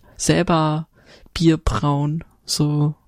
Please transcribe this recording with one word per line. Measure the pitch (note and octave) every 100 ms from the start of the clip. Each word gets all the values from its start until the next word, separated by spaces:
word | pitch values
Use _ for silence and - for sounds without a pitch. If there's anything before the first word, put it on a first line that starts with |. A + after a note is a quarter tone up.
| - -
selber | - D#3+ F3 E3+ D#3 D3+ D#3+ _ - - -
Bier | - E3 D#3+
brauen, | - - D3 C#3+ D3 D#3+ - _
so | - - D3+ D3 D3 D3+